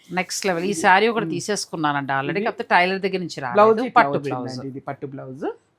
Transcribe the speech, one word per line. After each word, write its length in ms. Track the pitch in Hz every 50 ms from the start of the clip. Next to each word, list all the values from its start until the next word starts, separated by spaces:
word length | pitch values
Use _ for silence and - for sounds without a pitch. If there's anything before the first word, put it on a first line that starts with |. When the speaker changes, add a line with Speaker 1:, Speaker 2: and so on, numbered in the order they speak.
| _ -
Speaker 1:
నెక్స్ట్ 340 | 170 185 180 - - - -
లెవెల్. 180 | 196 180 165 175
ఈ 80 | 196
సారీ 360 | 202 160 - 196 185 196 214 233
ఒకటి 160 | 220 226 202
Speaker 2:
ఉమ్. 60 | 165
Speaker 1:
తీసేసుకున్నానండి 800 | 165 175 - - 208 185 - - - 170 156 147 143 143 139 131
already, 240 | 139 135 139 143 147
Speaker 2:
ఇది 80 | 202 214
Speaker 1:
కాకపోతే 200 | 226 208 - 226 -
టైలర్ 300 | 208 180 180 185 190 190
దగ్గర 180 | 180 190 185 185
నుంచి 220 | 180 151 - 156
రాలేదు. 120 | 139 123
Speaker 2:
బ్లౌజ్ 360 | 120 202 214 220 220 220 262 240
ఇట్లా 140 | - 247
Speaker 1:
పట్టు 160 | 220 143 143 139
Speaker 2:
వచ్చిందండి, 340 | 139 139 127 127 127 131
Speaker 1:
బ్లౌజ్. 140 | 127 127 131
Speaker 2:
ఇది 140 | 135 127 135
పట్టు 260 | - 143 143 - 151
బ్లౌజ్. 480 | 135 135 135 135 135 131 143 196 392 466 _ _ _ _